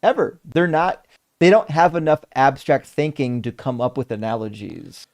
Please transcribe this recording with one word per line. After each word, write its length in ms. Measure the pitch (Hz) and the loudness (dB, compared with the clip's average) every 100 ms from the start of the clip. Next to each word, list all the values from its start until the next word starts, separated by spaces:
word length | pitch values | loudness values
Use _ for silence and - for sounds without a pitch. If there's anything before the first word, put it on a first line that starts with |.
Ever. 380 | 196 247 143 - | 0 0 -4 -6
They're 220 | - 160 175 | -4 0 2
not, 400 | 156 180 - _ _ _ _ | 2 -2 -4 _ _ _ _
they 100 | 175 | 4
don't 200 | 214 208 | 4 2
have 260 | 151 170 | 2 2
enough 280 | 170 156 151 - | 2 0 0 -2
abstract 520 | 131 135 131 - 139 - | 2 2 2 -2 -2 -2
thinking 540 | - 151 147 127 123 | -4 -4 -4 -4 -4
to 100 | 117 | -6
come 300 | - 135 123 | -8 -8 -4
up 160 | 123 127 | -4 -4
with 140 | 127 | -8
analogies. 960 | 107 110 113 110 104 101 - 85 90 - | -6 -6 -6 -8 -10 -16 -16 -18 -20 -20